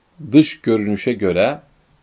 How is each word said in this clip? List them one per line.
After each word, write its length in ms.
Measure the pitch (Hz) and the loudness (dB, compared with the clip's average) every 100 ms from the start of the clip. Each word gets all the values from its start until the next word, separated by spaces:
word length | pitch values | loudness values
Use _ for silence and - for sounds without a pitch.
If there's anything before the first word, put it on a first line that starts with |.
| _ 170 147 | _ -20 2
dış 300 | 135 151 - | 4 4 -2
görünüşe 520 | - 110 104 101 127 | -2 -2 -2 -4 -4
göre 460 | 110 98 87 117 147 _ _ _ _ | -4 -2 0 -2 -4 _ _ _ _